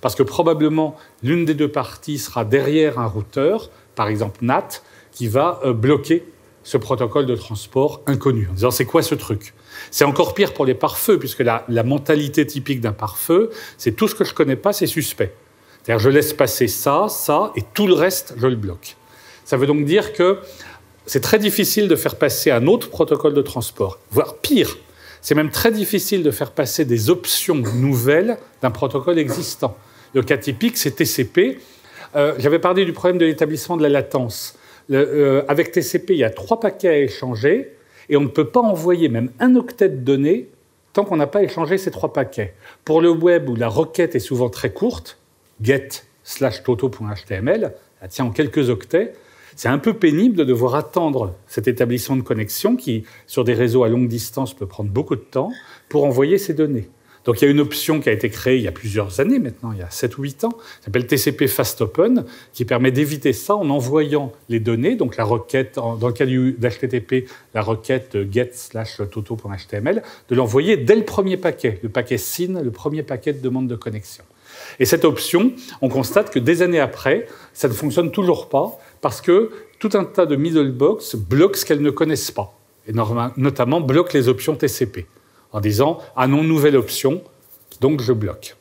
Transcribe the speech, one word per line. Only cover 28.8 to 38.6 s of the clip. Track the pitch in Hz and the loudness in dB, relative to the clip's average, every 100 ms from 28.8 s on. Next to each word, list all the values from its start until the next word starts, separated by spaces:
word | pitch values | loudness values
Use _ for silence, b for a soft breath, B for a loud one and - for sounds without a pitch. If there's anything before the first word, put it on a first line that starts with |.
| 135 139 131 170 | -2 -2 0 0
existant. | 143 147 165 - 127 - b b b | 0 -4 -6 -6 -6 -6 b b b
Le | 135 | -2
cas | 113 143 | 0 0
typique, | - 127 233 240 | -2 -2 -2 0
c'est | 151 | -4
T | - | 0
C | 156 - | -2 0
P. | 117 - 220 269 B B B B B | 0 2 2 0 B B B B B
Euh, | 147 147 156 | 0 0 2
j'avais | 131 160 | 2 2
parlé | 180 185 | 2 2
du | 180 | 0
problème | 165 180 180 | 0 0 4
de | 165 | 2
l'établissement | 160 156 156 - 175 | 2 -2 -2 -4 0
de | |
la | 151 | 2
latence. | 143 - 139 120 - - - b b - | 2 0 -2 -4 -6 -14 -16 b b -2
Le, | 135 | 2
euh, | 139 147 139 135 139 | 2 4 4 4 2
avec | 143 170 | 0 2
T | 185 | 0
C | 151 180 | 0 -4
P, | - | 0
il | 175 | 2
y | |
a | 113 | 2
trois | - - 226 | -2 -2 0
paquets | 220 - 180 | 0 0 2
à | 151 | 2
échanger | 135 - 127 113 131 214 277 - b b b | 2 -2 -8 0 2 2 -2 -16 b b b
et | 147 | 2
on | |
ne | 143 | 2
peut | - 151 | 0 2
pas | 247 | 2